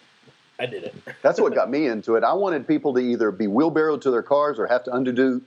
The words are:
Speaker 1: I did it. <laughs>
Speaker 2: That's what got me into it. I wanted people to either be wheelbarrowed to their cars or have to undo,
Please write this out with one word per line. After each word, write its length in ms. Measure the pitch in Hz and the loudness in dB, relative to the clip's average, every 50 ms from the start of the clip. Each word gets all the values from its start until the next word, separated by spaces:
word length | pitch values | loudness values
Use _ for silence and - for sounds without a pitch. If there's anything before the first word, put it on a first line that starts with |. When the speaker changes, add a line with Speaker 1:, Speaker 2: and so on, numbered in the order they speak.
| _ _ _ _ _ - _ _ _ _ _ - | _ _ _ _ _ -20 _ _ _ _ _ -8
Speaker 1:
I 60 | 120 | -8
did 180 | 123 110 - - | -8 -8 -8 -12
it. 100 | - - - - - | -12 -14 -16 -18 -20
<laughs> 120 | - - | -10 0
Speaker 2:
That's 180 | - 147 175 - | 0 0 2 4
what 140 | - 151 120 | 2 2 2
got 160 | 131 98 110 | 2 0 0
me 180 | 127 147 156 127 | 0 0 0 0
into 280 | 110 107 - - 113 | -2 -4 -2 0 0
it. 80 | 113 117 | 2 2
I 100 | 117 156 | 2 2
wanted 340 | 185 202 190 165 143 117 - | 2 0 -2 -2 -4 -2 -2
people 260 | 156 143 143 143 123 | -2 0 0 0 0
to 60 | 127 | 0
either 320 | 127 123 120 107 113 107 | 0 0 0 0 0 0
be 160 | 95 95 110 101 | 0 -2 -2 0
wheelbarrowed 540 | 98 123 156 170 147 156 156 156 151 127 - | 2 2 2 2 2 0 0 0 0 0 0
to 80 | 135 | 0
their 120 | 123 113 104 | 0 0 0
cars 340 | - 139 143 147 147 143 117 | 0 0 2 2 0 -2 -2
or 80 | 98 90 | -2 0
have 160 | 120 123 - | 0 -2 -2
to 100 | 131 123 | -2 -4
undo, 460 | 127 131 127 123 120 131 131 123 127 - | -2 -2 0 0 2 2 2 0 -2 -6